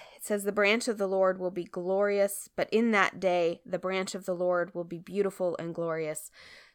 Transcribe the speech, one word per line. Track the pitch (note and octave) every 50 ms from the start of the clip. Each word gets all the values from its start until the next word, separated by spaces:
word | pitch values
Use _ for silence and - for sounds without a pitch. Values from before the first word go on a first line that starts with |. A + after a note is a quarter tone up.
| - - -
it | - -
says, | - G#3 G3+ G3
"The | G3+ G3+
branch | G#3 G3+ G3 G#3+ A#3+ - B3+
of | G#3+ G#3
the | G3 F#3+
Lord | G3 F#3+ F#3+ F#3 F#3 F#3
will | F#3 F3+
be | F#3 F3+ F3
glorious, | - - F#3 F3 F#3 F#3+ G3 G#3 G3+ G3+ G3+ G3 G3 - - - - _
but | - E3 -
in | - A3 A#3 A#3
that | A3 G3+ F#3 - - F3
day, | F#3 F#3 F3 F3 E3+ E3 E3+ - -
the | - F3+ E3+
branch | - F#3 F#3+ F#3+ F#3+ - -
of | F#3+ F#3
the | - F3+
Lord | E3+ F3+ F3+ F3+ F3 F3 F#3 -
will | F3 E3+
be | E3+ F3 E3
beautiful | F3 - F3 G3+ G3+ F#3+ F#3 - F#3 F3 E3 -
and | E3 E3+ E3
glorious." | E3+ E3+ E3 D#3+ D#3+ D#3+ D3+ D#3 - - - - - - - - - - - _